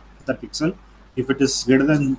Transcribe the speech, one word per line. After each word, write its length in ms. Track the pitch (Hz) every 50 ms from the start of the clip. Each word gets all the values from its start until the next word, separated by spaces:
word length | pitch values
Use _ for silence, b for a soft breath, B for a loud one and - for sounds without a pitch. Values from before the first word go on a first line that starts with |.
| - - -
for 60 | - -
that 140 | 139 131 - -
pixel. 320 | - - - 151 175 190 - - - - - - - -
If 160 | 127 123 135
it 100 | 131 -
is 220 | 139 131 - - -
greater 240 | 123 135 131 139
than, 300 | 151 151 147 143 131 135